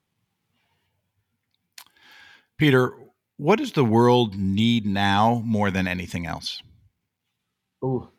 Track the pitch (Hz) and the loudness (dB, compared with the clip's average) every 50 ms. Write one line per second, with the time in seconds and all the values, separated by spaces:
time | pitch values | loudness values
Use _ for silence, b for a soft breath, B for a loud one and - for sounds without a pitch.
0 | _ _ _ _ _ _ _ _ _ _ _ _ _ _ _ _ _ _ _ _ | _ _ _ _ _ _ _ _ _ _ _ _ _ _ _ _ _ _ _ _
1 | _ _ _ _ _ _ _ _ _ _ _ _ _ _ - - - b b b | _ _ _ _ _ _ _ _ _ _ _ _ _ _ -20 -20 -20 b b b
2 | b b b b b b b b b b _ - 156 147 131 127 127 123 - - | b b b b b b b b b b _ 0 2 4 4 4 2 0 -4 -12
3 | - - _ _ _ _ _ - 147 156 208 240 302 233 - 156 131 110 107 113 | -20 -20 _ _ _ _ _ -6 0 0 0 0 0 -4 -2 0 0 2 4 4
4 | 120 123 123 123 120 107 95 101 98 95 98 104 113 117 117 117 104 104 98 98 | 4 4 4 4 2 0 -4 -4 -4 -2 0 0 2 2 0 0 -2 -2 -2 0
5 | 101 98 98 101 110 117 120 117 107 117 107 104 104 98 90 98 92 92 90 90 | 0 0 2 2 2 2 0 -2 -2 -2 -2 0 0 0 0 -2 -2 -2 -4 -8
6 | 90 85 - 90 85 80 80 80 - - - - - - _ _ _ _ _ _ | -8 -10 -10 -10 -8 -8 -10 -10 -12 -12 -14 -14 -18 -20 _ _ _ _ _ _
7 | _ _ _ _ _ _ _ _ _ _ _ _ _ _ _ - 131 131 131 120 | _ _ _ _ _ _ _ _ _ _ _ _ _ _ _ -8 -6 -6 -6 -6
8 | - - _ | -8 -12 _